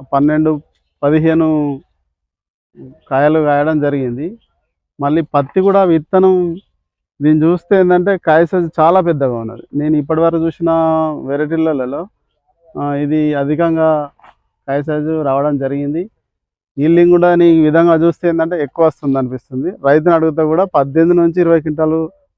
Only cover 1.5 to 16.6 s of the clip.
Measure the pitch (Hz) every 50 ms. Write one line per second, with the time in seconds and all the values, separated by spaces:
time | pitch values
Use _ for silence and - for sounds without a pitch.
1.5 | 156 151 147 143 139 131 - _ _ _ _ _ _ _ _ _ _ _ _ _
2.5 | _ _ _ _ _ - - 127 - _ _ - 135 135 143 151 156 160 151 147
3.5 | 143 143 147 156 160 151 143 143 143 139 135 123 120 127 151 180 233 226 _ _
4.5 | _ _ _ _ _ _ _ _ _ - 143 143 151 165 156 - - 143 139 135
5.5 | - 190 190 196 190 196 190 180 165 160 151 - - 185 190 190 185 180 175 170
6.5 | 170 190 - _ _ _ _ _ _ _ _ _ _ - 143 151 156 156 156 165
7.5 | 180 175 - - 208 190 185 180 180 175 175 202 196 180 - 165 151 160 175 165
8.5 | - 185 170 165 - - 156 165 180 190 175 170 160 143 139 127 120 117 117 107
9.5 | 113 117 - _ - 143 151 156 160 147 143 147 160 156 165 165 165 165 165 165
10.5 | 160 - 170 165 165 165 165 160 160 160 160 156 151 139 131 131 139 143 151 147
11.5 | 160 160 160 160 151 135 127 127 135 151 180 214 _ _ _ _ _ _ _ _
12.5 | _ _ _ _ - 147 143 143 143 143 147 143 156 156 151 151 147 143 139 139
13.5 | 151 147 170 165 165 160 160 160 156 151 147 143 - _ _ - _ _ _ _
14.5 | _ _ _ - 135 143 143 156 151 151 151 156 160 156 151 139 135 139 143 151
15.5 | 147 135 139 131 139 143 143 143 147 165 190 226 _ _ _ _ _ _ _ _
16.5 | _ _